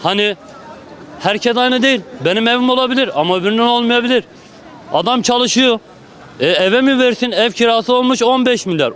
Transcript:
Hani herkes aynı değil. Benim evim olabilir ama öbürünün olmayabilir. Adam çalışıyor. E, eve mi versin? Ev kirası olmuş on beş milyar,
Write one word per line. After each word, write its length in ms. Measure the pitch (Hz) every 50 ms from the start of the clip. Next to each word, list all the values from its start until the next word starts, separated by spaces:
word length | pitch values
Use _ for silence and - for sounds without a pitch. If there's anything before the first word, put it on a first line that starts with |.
| 143
Hani 320 | 170 196 202 208 208 196 - - - - - - - - - - - - - - - - -
herkes 380 | - 190 208 208 - 240 226 240
aynı 240 | 247 254 254 254 240
değil. 180 | 269 262 208 170 - - - 135
Benim 220 | 165 190 220 226 233
evim 220 | 247 247 247 254
olabilir 400 | 254 262 262 240 262 262 247 196 -
ama 220 | 143 156 180 185 185
öbürünün 200 | 175 202 220 226
olmayabilir. 640 | 233 240 240 240 233 233 240 240 233 240 254 226 - - - - - - - - - - - - - - -
Adam 280 | 156 175 226 247 247
çalışıyor. 580 | - - 240 240 247 226 - 240 262 254 226 214 - - - - - - - - - - - -
E, 80 | 127 165
eve 340 | 180 - 185 190 214 254
mi 180 | 262 269 269 247
versin? 320 | 254 247 220 - 247 240
Ev 200 | 196 180 226 240
kirası 420 | - - 233 233 233 226 - 240 247
olmuş 300 | 247 254 254 262 - 233
on 220 | 240 262 254 247
beş 200 | 254 247 - -
milyar, 280 | 190 170 151 139 117 -